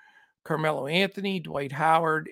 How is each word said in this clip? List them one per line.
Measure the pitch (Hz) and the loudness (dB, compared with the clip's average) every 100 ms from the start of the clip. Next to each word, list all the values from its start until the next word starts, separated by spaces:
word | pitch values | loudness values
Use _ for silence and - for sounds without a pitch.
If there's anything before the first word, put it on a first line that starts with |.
| _ _ _ _ | _ _ _ _
Carmelo | - 156 156 147 139 | -6 -2 0 -2 0
Anthony, | 170 196 196 196 190 | 0 0 -2 -4 -4
Dwight | 160 139 139 | -6 -6 -6
Howard, | 135 160 160 165 156 160 | 0 4 4 4 0 -4